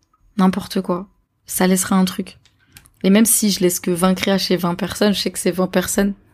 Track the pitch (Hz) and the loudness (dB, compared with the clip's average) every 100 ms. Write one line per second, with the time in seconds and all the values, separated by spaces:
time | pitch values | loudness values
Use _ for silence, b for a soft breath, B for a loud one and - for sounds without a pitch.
0 | _ _ _ - 185 190 - 196 185 175 | _ _ _ 0 0 0 -4 -6 -4 -6
1 | 202 _ _ _ - - 185 185 - 190 | -8 _ _ _ -8 0 2 2 2 0
2 | 185 - 185 - _ _ b b b _ | 0 -2 -10 -12 _ _ b b b _
3 | 190 196 226 - 214 185 180 180 - 170 | 2 4 4 2 0 2 0 0 -4 0
4 | 185 185 196 196 - 180 175 175 175 - | 0 2 0 0 0 0 -2 -4 -6 0
5 | 208 196 202 - 185 180 185 185 180 - | 0 0 -4 -4 -2 0 0 -2 -2 0
6 | 202 202 _ | -2 -2 _